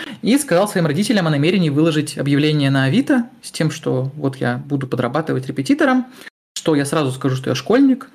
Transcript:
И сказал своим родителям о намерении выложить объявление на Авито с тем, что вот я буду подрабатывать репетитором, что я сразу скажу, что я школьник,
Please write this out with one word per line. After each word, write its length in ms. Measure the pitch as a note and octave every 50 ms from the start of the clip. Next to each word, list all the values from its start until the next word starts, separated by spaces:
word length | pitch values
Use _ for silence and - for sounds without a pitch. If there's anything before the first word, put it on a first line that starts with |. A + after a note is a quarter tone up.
| - - - - -
И 120 | F#3+ B3 C#4+
сказал 280 | D4 - F3 F3 G#3
своим 200 | G#3+ - F#3 E3
родителям 400 | D3+ C#3 E3 G#3 - B3 G3+ E3+
о 20 | D#3+
намерении 400 | D3+ C#3 C#3+ E3+ G#3 G3 F3 D3+
выложить 480 | C3+ D3 D#3+ E3 D3+ D3+ D3 - -
объявление 540 | - C#3 C#3+ C#3+ C#3+ D3+ D3+ D3+ D3+ C#3 C#3
на 140 | C#3 C3+ C3
Авито 440 | C3 C3+ A#3 C#4 - D4 B3 A#3 - - - -
с 80 | -
тем, 180 | - - E3 D#3
что 420 | D#3 - - - C3+ B2+ B2+ C#3 D3
вот 220 | D3+ D3 C#3 C3+
я 200 | - - A#2+ B2
буду 300 | B2+ C#3+ C#3 C#3+ C#3 B2+
подрабатывать 580 | B2+ - - - A#2 B2 D#3 D#3 D#3 C3+ C3 B2+
репетитором, 600 | C3+ - - C3+ - C#4+ D4+ E4+ C4 B3+ B3+ A#3+ - - - - - - _ _ _ -
что 160 | - - E3 D#3
я 100 | C#3+ C#3
сразу 280 | C3+ D#3+ E3 D3 C3
скажу, 240 | C3 - - C#3 C3
что 160 | C3 - -
я 40 | B2
школьник, 540 | - - - G#3 C4 C#4 C4+ B3+ B3+ - -